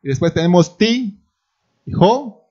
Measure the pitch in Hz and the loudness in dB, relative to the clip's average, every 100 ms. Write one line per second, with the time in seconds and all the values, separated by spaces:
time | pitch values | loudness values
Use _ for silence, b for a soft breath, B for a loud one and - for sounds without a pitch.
0 | 139 131 170 165 170 180 165 _ 214 240 | -6 -4 -2 -2 2 2 2 _ 0 0
1 | 233 - _ _ _ _ _ _ - - | -4 -12 _ _ _ _ _ _ -10 0
2 | 180 254 269 - _ | 2 2 -6 -18 _